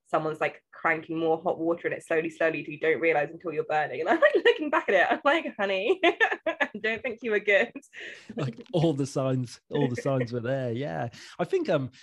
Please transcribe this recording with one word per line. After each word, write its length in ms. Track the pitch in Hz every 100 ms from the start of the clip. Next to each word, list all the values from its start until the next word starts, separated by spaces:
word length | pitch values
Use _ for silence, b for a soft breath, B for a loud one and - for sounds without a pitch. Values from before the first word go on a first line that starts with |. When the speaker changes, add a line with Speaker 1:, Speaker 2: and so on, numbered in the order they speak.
| _
Speaker 1:
someone's, 340 | 160 156 156
like, 220 | 151 - _
cranking 460 | - 170 160 160 160
more 240 | 165 160
hot 180 | 175 156
water 280 | 165 170 160
in 60 |
it 100 | 143
slowly, 260 | - 165 165
slowly, 340 | 160 165 151
till 100 | 143
you 60 | 151
don't 200 | 160 143
realize 280 | 156 151 147
until 220 | 165 180
you're 100 | 151
burning. 380 | 151 156 147 131
And 80 | 170
I'm, 100 | 330
like, 140 | 587 453
looking 340 | 466 480 302
back 180 | 311 -
at 60 | 190
it, 120 | 165
I'm 100 | -
like, 300 | 285 320 285 220
"Honey, 420 | 196 190 208 370
<laughs> 440 | 339 339 453 - -
I 240 | 320 285 -
don't 220 | 220 220
think 180 | 262 226
you 80 | 240
were 80 | 208
good." 320 | 202 196 233 285 - B B B B -
Speaker 2:
Like, 260 | 135 - -
all 200 | 175 165
the 120 | 139 135
signs, 520 | 147 131 131 120 - -
all 180 | 147 139
the 80 | 120
signs 380 | 143 131 120
were 60 | 120
there. 320 | 113 135 127
Yeah. 380 | 117 143 165 120 B B -
I 60 | 175
think, 240 | 381 302
um, 220 | 160 127 B